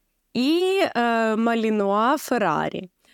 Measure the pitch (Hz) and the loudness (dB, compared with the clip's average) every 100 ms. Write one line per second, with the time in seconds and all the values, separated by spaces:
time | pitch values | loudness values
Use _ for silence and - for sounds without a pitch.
0 | _ _ _ 233 262 339 370 392 320 233 | _ _ _ -2 0 2 2 2 0 0
1 | 240 226 220 220 233 233 220 214 196 208 | 0 0 0 0 0 0 0 0 0 2
2 | 233 302 - 240 185 151 156 - 185 _ | 2 0 -2 -2 0 0 -4 -6 -12 _
3 | _ | _